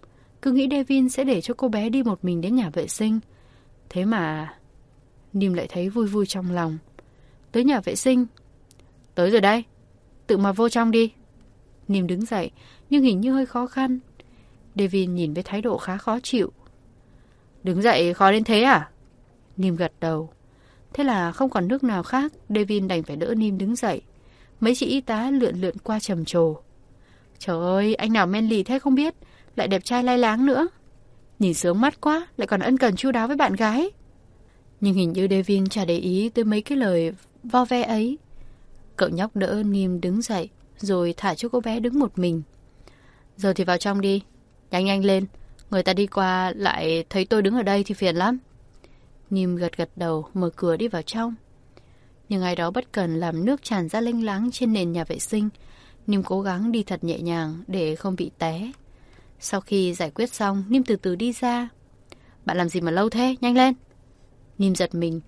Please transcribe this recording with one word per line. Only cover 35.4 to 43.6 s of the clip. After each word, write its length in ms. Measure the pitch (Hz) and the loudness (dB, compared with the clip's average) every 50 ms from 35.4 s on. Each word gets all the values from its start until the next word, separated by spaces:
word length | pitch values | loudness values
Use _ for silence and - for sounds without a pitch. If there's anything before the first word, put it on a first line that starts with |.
| 185 208 202 196 190 196 | 2 2 2 2 2 0
chả 160 | - 214 190 | -2 -2 0
để 120 | 170 170 | 0 0
ý 320 | 170 - 185 180 190 214 233 | 0 0 0 0 0 -2 0
tới 160 | - 240 233 | 0 0 0
mấy 180 | 214 214 214 | 2 0 0
cái 160 | 214 - 285 269 | -2 -2 0 0
lời 340 | 240 196 180 170 165 165 175 - - _ _ _ - | 2 2 2 2 0 0 -4 -8 -16 _ _ _ -6
vo 200 | 240 254 247 247 | 0 2 2 2
ve 180 | 240 254 240 | 2 0 0
ấy. 360 | 233 - 226 220 220 240 285 311 - - - - - - - - - - - - - - - | 0 0 0 0 0 -2 -4 -6 -10 -16 -20 -18 -18 -18 -20 -20 -20 -20 -20 -20 -20 -14 -10
Cậu 120 | - 180 170 | -8 -8 -6
nhóc 280 | 165 170 196 220 - | -4 -4 -4 -4 -4
đỡ 260 | 208 190 - 202 214 214 | -4 -4 -2 -2 -2 -2
Nim 340 | 208 196 196 190 185 180 175 | -2 -2 -2 -2 -2 -4 -4
đứng 220 | 175 180 185 220 | -4 -4 -4 -4
dậy, 260 | 233 - 220 180 165 - - _ - - - - | -4 -4 -4 -6 -6 -8 -12 _ -20 -20 -14 -8
rồi 360 | - 202 190 180 175 170 170 | -4 -2 0 0 0 -2 -4
thả 180 | - - 196 170 | -4 -4 -4 -4
cho 140 | - - 233 | -4 -4 -4
cô 120 | - 247 | -4 -2
bé 200 | 220 233 220 233 | -2 -2 -4 -2
đứng 180 | 220 240 247 294 | -2 0 0 0
một 200 | 269 214 - 185 | 0 0 0 -2
mình. 240 | 180 175 165 165 151 - - - - - _ - - - - - - - - - - _ _ | 0 0 0 -2 -6 -10 -16 -20 -20 -20 _ -20 -20 -20 -20 -20 -20 -20 -20 -20 -20 _ _
"Giờ 160 | - 190 196 | -2 -2 0
thì 120 | 180 - | 0 0